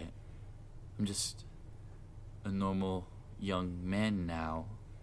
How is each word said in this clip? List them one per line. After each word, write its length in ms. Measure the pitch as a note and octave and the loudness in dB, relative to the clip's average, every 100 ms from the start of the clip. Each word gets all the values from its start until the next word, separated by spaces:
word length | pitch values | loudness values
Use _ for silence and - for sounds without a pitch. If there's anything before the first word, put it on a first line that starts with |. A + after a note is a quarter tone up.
| D#2+ - - - - - - - - - | -2 -8 -10 -10 -10 -10 -12 -10 -10 0
I'm 60 | |
just 400 | G2+ G2+ - - - - - - - - - - - - | 2 4 0 -2 -10 -10 -10 -10 -10 -10 -12 -10 -10 -6
a 60 | G2+ | 0
normal 560 | G2 G2 F#2+ F#2+ F#2 F#2 - - - | 4 4 6 4 2 0 -10 -10 -4
young 380 | G2+ F#2 F2+ F2+ | 2 4 4 0
man 440 | F2+ G2 G#2+ G2+ F2 | 2 6 6 6 4
now. 400 | E2 D#2+ D#2+ D#2+ G#2+ - - | 2 2 0 -2 -6 -10 -12